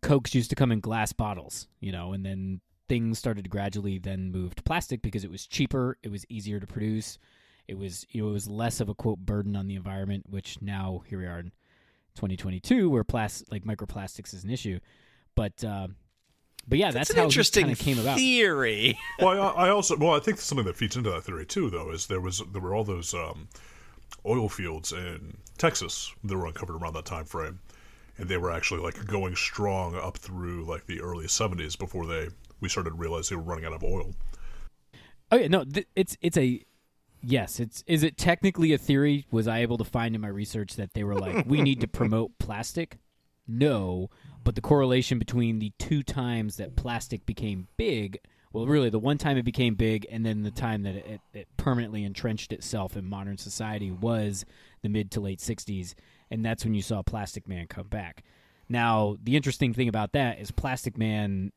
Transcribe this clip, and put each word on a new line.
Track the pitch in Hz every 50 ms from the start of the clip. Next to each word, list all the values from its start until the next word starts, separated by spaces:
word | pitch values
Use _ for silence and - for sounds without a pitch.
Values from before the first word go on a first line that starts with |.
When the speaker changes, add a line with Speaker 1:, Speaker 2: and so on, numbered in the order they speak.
Speaker 1:
Cokes | - - 147 139 123 - -
used | 131 117 -
to | -
come | - 139 123
in | 113 107
glass | 92 110 113 113 107 101
bottles, | - - 117 107 101 90 76 - - - - _ _ _
you | - 101
know, | 92 90 87 90 98
and | 98 95
then | 98 98 95 95 95 95 92 _ _ _ _ _
things | _ 123 120 113 113 113
started | - - 131 110 101 95
to | 92
gradually | 87 101 101 101 98 104 98 101 95
then | 95 90 95 98 95 95 92
move | 92 92 92 90 -
to | -
plastic | - - 156 175 - - 131 113
because | - 107 - 110 95
it | 95
was | 82 101 -
cheaper, | - - - 143 123 - 131 127 127 131 _ -
it | 113
was | 101 98 - _
easier | 117 110 98 107 104 104
to | 95
produce, | - - 104 107 107 110 110 104 - - - _ _ _ _ _ _ _ _ _
it | - 101 98
was, | 98 95 90 - - _
you | - 113
know, | 107 107
it | 104
was | 101 101
less | 107 104 107 113 117 - -
of | 120 98
a, | 104
quote, | - - 117 107 87
"burden | 95 95 104 104 101 104 101
on | 101 98
the | 98 98
environment," | 95 90 98 95 98 98 95 101 98 - -
which | 101 98 - - - -
now | - 101 101 98 95 95 92 87 -
here | - 104
we | 92 92
are | 87 87 87
in | 87 90 _ _ _ _ _ _ _ _ _ _ _ _ _
twenty | - - 98 92
twenty-two | 87 - 95 92 90 - - 247 254 202 170
where | 139 120 104
plas-, | - - 117 110 104 - - - -
like, | 107 101 92
microplastics | 107 107 101 104 98 - 107 98 95 - - 98 - -
is | 92 92
an | 98
issue. | 123 127 - 104 92 87 - _ _ _ _ _ _ _ _ _ _
But, | - 110 101 - - -
uh, | 110 104 98 95 92 98 - _ _ _ _ _ _ _ _ _ _ _ - -
but | - 123
yeah, | 147 202 185
Speaker 2:
That's | 135 120 147
Speaker 1:
that's | -
Speaker 2:
an | -
Speaker 1:
how | 233 -
it |
Speaker 2:
interesting | 156 135 143 214 - - 208 185
Speaker 1:
kinda | 151 120 -
came | - 143 135 120
about. | 110 135 139
Speaker 2:
theory. | - 262 262 254 247 226 196 160 139 131 113 107 104 110 123 120 - - -
<laughs> | - -
Speaker 3:
Well, | 175 190 185 202
I, | 196 196 - 170 180
I | 185
also, | 202 208 196 - 170
well, | 143 151 170 160
I | 147
think | - 220 208 214
something | - - 151 135 110
that | 92 87
feeds | - 117 101 -
into | 123 120 107
that | 90 82 -
theory | - 92 80 78
too, | - - - 180 120
though, | 90 85 78 78
is | 80 82 -
there | - 98 92
was, | 92 92 90 87 - 90
there | 98 98
were | 92 90 98
all | 107 110
those, | 101 95 85 85 - -
um, | 87 82 78 80 78 78 - - - - - - - - - - - - - - - -
oil | 104 113 127 110 101
fields | - - 95 85 80 78 80 -
in | 80 87 90 87 82 82 80 80 - - - - -
Texas | - - 165 - - 92 82 - - - - - - -
that | 101 98
were | 92 87
uncovered | 82 80 - - 90 82 80
around | 85 82 80
that | 80 76
time | - 90 82 78
frame, | - - 85 80 76 92 92 - - - - - - - - - - -
and | - 101 87
they | 92
were | 87 87 87
actually, | 82 82 - - 98 82
like, | 85 85 85 - 113
going | 98 104 101 95 92 90
strong | - - - - - 104 101 95 95 92 87 87
up | 90 90 92 -
through, | - - - 92 90 90 87 87 87 82
like, | 82 82 73 -
the | - 90 -
early | - 90 87 85 80
seventies | 82 - - 117 107 90 85 78 76 -
before | - 98 92 - 92 85
they, | 82 85 80 - 80 - - - - - -
we | - 92
started | - 107 90 82
to | 80
realize | 82 85 82 85 82 80 -
they | 101
were | 87
running | 80 85 87 80 82
out | 80 80
of | 78 85
oil. | 87 90 95 80 - - - - - - - - - - - - - _ _ _ _ _ - - - - - _ _
Speaker 1:
Oh | 220
yeah, | 247 214
no, | 147 180 190 139
th-, | 135 143 190 190 _ _
it's, | - 190 - - -
it's | - 170 165
a, | 170 135 127 123 - - _ _ _ _ _ _ _ _ _ _ -
yes, | - 123 131 127 101 - - -
it's, | 120 113 - - -
is | - 165 156 151
it | 160 -
technically | - - 180 175 - - 190 175 - 165 160 151
a |
theory? | 135 - - 143 139 143 147 143 143 139 _
Was | - 113 110
I | 113 113 113
able | 120 113 120
to | 113 110
find | - - 123 117 117 113
in | 110
my | 107
research | 104 98 101 104 - - 113 104 95 -
that | - 104 92 _
they | 107 104
were | 101 101
like, | 98 95 95 - 220 -
"We | 117 139 147
need | 143 139 135 120
to | 117
promote | 110 - - 123 107 110 113 117 - -
<laughs> | _
plastic"? | - - 104 104 117 - - 170 165 - - - _ _ _ _ _ _ _ _ _
No, | - 113 120 139 151 135 107 95 90 90 92 92 - _ _ - - - - -
but | 117 117
the | -
correlation | - - 147 143 135 127 127 131 127 - 131 117
between | 110 - 117 123 120 113 113 110
the | 107 104 -
two | _ - - 156 147
times | 135 - - 139 127 123 120 113 110 107 98
that | - 104 - -
plastic | - - 123 117 120 - - 123 101 -
became | - 104 - 127 107 101 92 90 - _
big, | - 226 220 151 110 104 95 95 - _ - _ _ _ _ -
well, | 113 113
really | 127 147 151 131 117
the | 107 110
one | 107 135 147
time | 147 - 151 139
it | 131 120
became | 120 - - 123 120 110
big | 95 117 110 110 107 101 -
and | - 113 113
then | 113 110 107 104
the | 104
time | 113 123 123 117 110 104 101
that | 98 92
it, | 98 - - 110 107 _ _ -
it | 104 98 _ _
permanently | - - 143 127 120 117 107 110 107 104
entrenched | 101 98 - - 120 110 107 - - 110
itself | - - - - 110 95 95 -
in | 104 95
modern | 92 101 98 98 101 101
society | 95 - 101 - - 113 107 107 107 104 95
was | 90 90 101 117 117 110 107 104 98 92 - - - - - - - _
the | - 107
mid | 104 107 104 98
to | - 113
late | 101 98 95 90
sixties, | - - 113 - - - 101 95 90 87 - - _ _ _ _ _ _
and | - 113 110
that's | 113 113 - -
when | 110 110
you | 104
saw | 95 - 110 101 95
Plastic | - - 107 101 - - 104 -
Man | - 95 90 82
come | 82 - - 95
back. | 101 107 107 95 85 85 - - _ _ _ _ _ _ _ _ _
Now, | 120 120 117 117 113 110 107 104 104 101
the | 107 113 127
interesting | 151 139 139 127 - 147 127 110
thing | 123 131 117
about | 104 110 107 101 -
that | 147 135 120 113 -
is | 104 101
Plastic | - - - 135 127 123 - 123 -
Man | - 110 110 107 107 104 101 98 95 95 98 _